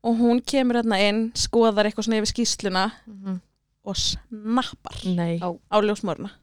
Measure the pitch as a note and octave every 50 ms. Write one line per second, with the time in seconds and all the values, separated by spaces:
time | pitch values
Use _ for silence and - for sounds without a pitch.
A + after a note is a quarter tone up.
0 | - A#3 A#3 A3+ A#3+ A#3 A#3+ B3 B3 - - C#4 C4 B3 A#3+ A#3 A#3 A3+ G3+ F#3+
1 | G3+ G3+ G#3 A3 A3+ A3+ - - - - - A#3 A3+ A3+ G#3 G#3 G#3 G#3+ - -
2 | G#3 A3+ A3+ A3 G#3 - - - A#3 - - - - G3 F#3 F#3 F#3+ A3 - -
3 | _ A3+ G#3 G3 F#3+ G3 F#3 F3+ _ _ _ _ _ _ _ _ _ G3+ F#3+ -
4 | - - - - - _ A#3 G#3+ G#3 A3 A#3 B3+ B3+ - - _ _ - - -
5 | - F#3 F3+ F3 E3+ E3+ E3+ E3+ F3+ F3+ E3+ - _ _ G#3+ G#3+ G#3 G#3+ G#3+ G#3
6 | - F#3 D#3 - - G#3 - _